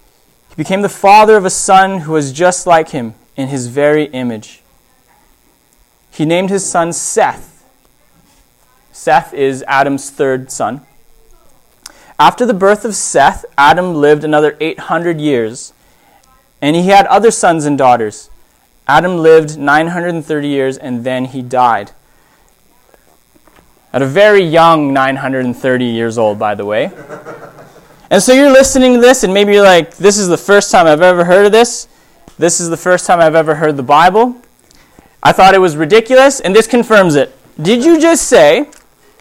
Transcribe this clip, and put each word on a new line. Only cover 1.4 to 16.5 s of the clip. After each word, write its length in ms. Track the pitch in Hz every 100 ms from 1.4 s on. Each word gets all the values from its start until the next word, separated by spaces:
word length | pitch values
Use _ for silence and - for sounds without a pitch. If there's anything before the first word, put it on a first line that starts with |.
a 60 | 180
son 500 | - - 190 190 190
who 100 | 156
was 220 | 156 139
just 340 | 135 180 180 185
like 220 | 165 160
him 260 | 143 113 104 _ -
in 100 | 135
his 220 | 139 120
very 380 | 135 147 151 143
image. 540 | 127 123 110 - _ _ _ _ _ _ _ _ _ _ _ _ _ _ _ _
He 140 | -
named 260 | 156 175 190
his 180 | 196 -
son 240 | 175 170
Seth." 720 | 165 - 220 151 - - _ _ _ _ _ _ _ _ _ _ _ _ _ _
Seth 420 | - 160 156 -
is 300 | 143 135 131 139
Adam's 420 | 139 139 139 -
third 400 | - 135 131 127
son. 300 | - 110 139 _ _ _ _ _ _ _ _ _ _ - _ _ -
"After 260 | 160 -
the 80 | 240
birth 320 | 185 196 208
of 120 | 233 196
Seth, 480 | - 156 147 - - -
Adam 380 | 147 170 180
lived 300 | 156 147 151
another 320 | 156 151 151 -
eight 220 | 160 - -
hundred 300 | 165 170 156
years, 520 | 147 123 110 127 - _ _ _ _ _ _ _ _